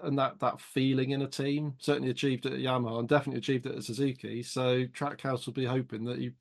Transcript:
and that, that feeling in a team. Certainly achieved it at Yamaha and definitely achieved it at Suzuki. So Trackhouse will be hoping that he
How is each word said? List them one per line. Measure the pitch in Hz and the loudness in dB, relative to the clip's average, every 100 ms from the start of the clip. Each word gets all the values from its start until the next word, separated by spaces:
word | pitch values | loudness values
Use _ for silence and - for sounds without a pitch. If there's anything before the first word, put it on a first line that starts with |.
and | 151 139 | -2 2
that, | 131 - | 2 2
that | 127 - | -2 -2
feeling | - - 135 131 131 | -4 2 4 4 2
in | 139 | 0
a | 135 | -2
team. | - 139 147 151 131 | -2 0 0 -2 -4
Certainly | - 139 131 | 0 2 2
achieved | 127 143 127 | 0 0 0
it | 131 | -2
at | 131 | -2
Yamaha | 131 127 120 117 | 0 0 0 0
and | 117 | 4
definitely | 147 139 123 | 4 4 -2
achieved | - 131 | 2 0
it | 127 117 | 0 -6
at | |
Suzuki. | - 117 139 131 - 113 | -6 0 0 -2 -6 -6
So | 123 - 127 127 127 | -4 0 2 2 0
Trackhouse | - 143 - 135 127 - | -2 -6 -4 -2 -2 -4
will | |
be | 131 | -2
hoping | 127 131 127 110 | 0 0 -2 -4
that | 117 127 | -4 -4
he | 123 123 | -4 -6